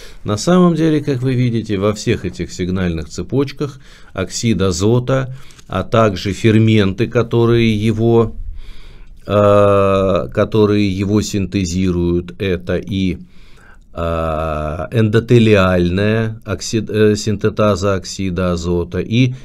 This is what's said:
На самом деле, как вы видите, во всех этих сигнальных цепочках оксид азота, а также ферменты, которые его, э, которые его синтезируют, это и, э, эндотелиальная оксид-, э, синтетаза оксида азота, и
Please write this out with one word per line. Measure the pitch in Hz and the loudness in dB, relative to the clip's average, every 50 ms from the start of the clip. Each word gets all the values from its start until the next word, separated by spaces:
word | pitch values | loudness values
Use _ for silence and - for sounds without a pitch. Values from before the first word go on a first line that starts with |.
| - - - - - | -18 -18 -18 -10 -6
На | - 104 104 | -6 -4 -2
самом | - 175 180 185 180 180 165 | 0 2 4 4 4 4 2
деле, | 156 160 160 156 151 | 2 2 2 0 0
как | 139 143 139 123 | 0 -2 -4 -2
вы | 123 135 131 | -2 -2 0
видите, | 123 127 123 113 113 104 - 107 92 | 0 0 0 0 -2 -2 -2 -2 0
во | 98 107 101 | 0 0 -2
всех | - - 123 107 87 - | -2 -2 -2 -2 -2 -2
этих | 90 87 - 90 85 - | -6 -8 -8 -10 -8 -6
сигнальных | - 92 87 90 95 92 90 82 82 73 - | -6 -4 -2 -2 -2 -2 -2 -2 -4 -6 -8
цепочках | - - 85 - 127 131 143 135 - - 151 135 - - - - - - - - - | -10 -10 -8 -4 -2 -2 -2 -2 -4 -8 -8 -8 -10 -12 -20 -20 -20 -20 -20 -12 -8
оксид | 95 95 - - - - 117 110 87 | -6 -6 -6 -6 -4 0 0 0 2
азота, | 95 98 87 82 98 110 120 123 123 127 131 135 131 123 131 131 - - - - - - | 0 0 0 2 2 2 2 2 2 0 -2 -2 -2 -4 -10 -14 -16 -18 -18 -18 -12 -8
а | - 92 90 | -6 -6 -4
также | - - 113 113 113 98 87 - 104 | 0 2 4 4 2 2 -2 -4 -4
ферменты, | 90 - - 113 104 110 113 110 110 110 101 95 95 101 113 - | -2 0 2 4 4 6 6 6 4 4 4 2 0 -2 -4 -2
которые | - 123 113 117 - 117 117 117 117 117 117 113 110 | 0 -2 0 0 2 2 4 4 4 4 2 2 0
его, | 104 110 113 107 104 113 117 117 117 113 104 - - - - - - - - - - - - - - - - - - - - | 0 0 0 0 0 2 2 4 4 2 2 -2 -8 -10 -10 -10 -10 -12 -12 -14 -14 -16 -16 -18 -20 -20 -20 -20 -14 -6 -2
э, | 98 104 104 104 101 104 101 101 101 101 98 98 98 95 95 98 95 85 64 64 - | 2 4 4 6 6 6 6 4 4 4 4 2 2 2 2 2 0 0 -2 -2 -2
которые | 107 104 - - 110 107 104 104 104 104 101 | -2 -2 0 2 2 2 4 2 2 0 0
его | 92 95 101 95 104 107 | -2 -2 -2 0 0 0
синтезируют, | 101 - - 104 95 87 - 101 95 85 85 92 95 92 87 87 87 87 87 87 87 - - - | 0 0 -2 -4 -4 -2 -2 -2 -2 -2 -2 0 0 0 0 0 0 0 0 -2 -4 -6 -8 -6
это | 104 98 90 87 87 92 92 85 | -4 -4 -4 -4 -4 -4 -4 -4
и, | - 87 95 98 92 90 87 - - - - - - - - - - - - - - - - | -4 -4 -4 -2 -2 -2 -4 -6 -10 -18 -20 -20 -20 -20 -20 -20 -20 -20 -20 -20 -20 -16 -10
э, | - | -6
эндотелиальная | 85 85 85 82 82 80 78 78 80 80 78 76 76 76 76 80 80 - - 120 110 110 107 113 113 - 123 120 113 110 107 98 92 92 92 92 87 87 90 98 104 107 110 113 113 110 110 113 - | -4 -4 -2 -2 -4 -4 -4 -4 -4 -4 -4 -6 -6 -6 -6 -8 -8 -4 -2 0 0 2 2 2 2 4 4 6 6 6 6 6 4 4 2 2 2 2 0 0 0 0 0 -2 -2 -4 -6 -8 -8
оксид-, | 107 98 87 - - - 113 98 92 | -8 -8 -8 -6 -4 -4 -4 -4 -2
э, | 98 107 107 107 107 | 0 2 4 4 4
синтетаза | 104 - 113 104 92 - 107 98 - 107 107 101 87 98 101 98 | 2 0 -2 -2 0 -2 -2 0 2 2 2 2 2 0 0 0
оксида | 92 90 - - - 98 95 87 87 92 90 87 | -2 -4 -8 -8 -6 -4 -4 -2 0 0 0 0
азота, | 82 82 90 87 87 85 85 - 92 | -2 -2 -2 -2 -2 -2 -4 -4 -6
и | - - 110 120 131 127 127 - - | -4 0 2 2 2 2 0 -4 -14